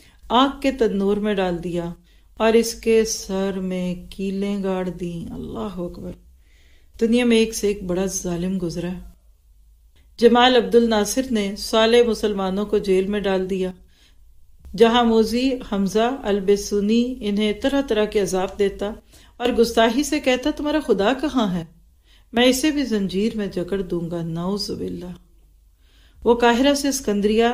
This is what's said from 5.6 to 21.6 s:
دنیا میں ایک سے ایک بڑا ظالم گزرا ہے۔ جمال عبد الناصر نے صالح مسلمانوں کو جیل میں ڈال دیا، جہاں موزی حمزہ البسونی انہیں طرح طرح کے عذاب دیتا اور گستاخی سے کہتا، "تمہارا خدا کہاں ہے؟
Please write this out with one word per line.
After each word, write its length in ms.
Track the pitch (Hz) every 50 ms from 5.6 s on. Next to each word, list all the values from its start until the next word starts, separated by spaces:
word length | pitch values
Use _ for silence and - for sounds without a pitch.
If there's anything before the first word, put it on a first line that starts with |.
| 220 214 180 180 175 175 - - 180 180 175 - - - - _ _ _ _ _ _ _ _ - _ _ - -
دنیا 240 | 226 220 233 247 247
میں 120 | 240 226
ایک 180 | 220 226 220 226
سے 120 | - -
ایک 160 | 202 202 202 185
بڑا 240 | 180 180 180 190
ظالم 520 | 190 185 - - 180 175 170 175 185 190 185 180
گزرا 300 | 165 156 170 170 180 185
ہے۔ 60 | 175 - - - _ _ _ _ _ _ _ _ _ _ _ _ _ _ _ _ _ _ _ _ -
جمال 380 | 220 233 233 240 247 254 254
عبد 180 | 240 208 190 190
الناصر 480 | 233 233 226 226 208 208 202 - 262 262 262
نے 240 | 240 214 202 196 208 202
صالح 400 | - - - 220 220 226 233 240 240
مسلمانوں 600 | 226 214 208 - 214 208 196 190 190 185 196 214
کو 120 | 208 220 208
جیل 280 | 175 190 190 185 190
میں 140 | 190 208 208
ڈال 300 | 196 202 190 190 185 185
دیا، 220 | 196 185 185 185 185 - - _ _ _ _ _ _ _ - - - - - - - - - - -
جہاں 280 | 180 226 226 233 247 240
موزی 460 | 226 226 220 220 208 226 247 262 269 254 262 - - 208
حمزہ 440 | 196 196 185 196 214 226 240 269 277 -
البسونی 920 | 214 202 208 185 185 202 196 202 - 208 202 202 208 226 233 240 247 254 254
انہیں 320 | 208 208 202 202 214 214 208
طرح 280 | 208 - 269 269 277 269 277
طرح 160 | 226 208 208
کے 160 | 208 208 214
عذاب 380 | 196 170 185 185 185 190 190 -
دیتا 340 | 202 196 190 - 202 202 226 - - _ - - - - _
اور 120 | - 240 247
گستاخی 540 | 233 208 233 226 - 233 226 233 226 262 294
سے 180 | - 311 294
کہتا، 300 | - 262 254 247 254 302
"تمہارا 300 | 302 - 294 294 294 311
خدا 320 | 294 - 220 190 196 220 262 262
کہاں 380 | 311 294 - 262 220 202 180
ہے؟ 60 | 175